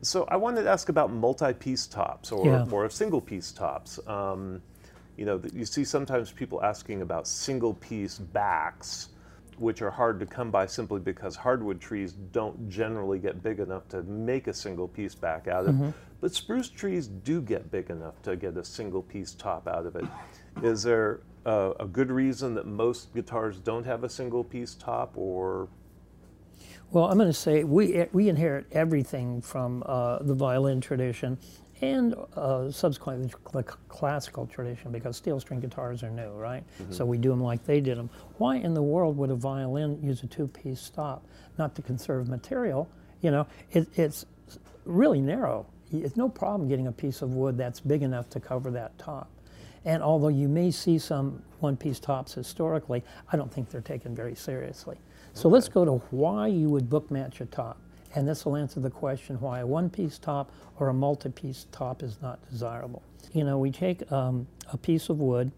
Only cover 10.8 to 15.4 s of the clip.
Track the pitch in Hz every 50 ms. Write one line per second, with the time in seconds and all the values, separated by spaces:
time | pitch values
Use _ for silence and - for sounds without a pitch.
10.8 | 117 95 104 101 90 95 92 - - 95 82 - - 127 127 127 110 104 95 87
11.8 | - - 113 104 98 90 87 95 101 92 90 117 110 107 85 - 117 104 90 95
12.8 | 113 110 113 110 101 95 98 95 90 101 - 90 90 110 110 95 101 92 92 95
13.8 | - - - 95 85 90 101 107 113 117 127 135 131 - 95 - - 104 92 85
14.8 | 90 90 - - 104 98 - - - 85 80 80